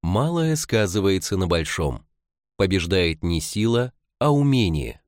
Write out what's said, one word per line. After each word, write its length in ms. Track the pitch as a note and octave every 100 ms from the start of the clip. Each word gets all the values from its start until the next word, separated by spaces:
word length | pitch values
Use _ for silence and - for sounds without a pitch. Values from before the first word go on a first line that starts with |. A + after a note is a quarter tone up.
Малое 520 | E2+ F#2+ D3 E3+ D#3+ D#3
сказывается 800 | - A2+ G#2 G2 G2 F#2+ - F#2+
на 100 | F2+
большом. 580 | E2+ D#2 - D#2 A#1 - _ _ _ _ _
Побеждает 680 | F#2+ F#2+ E2+ F#2+ F2 D#2
не 160 | F2 E2+
сила, 540 | - - A2 A#2 B2 _ _ _
а 120 | C#3+
умение. 720 | D3 C#3+ C3+ G2+ D#2 A#2+ -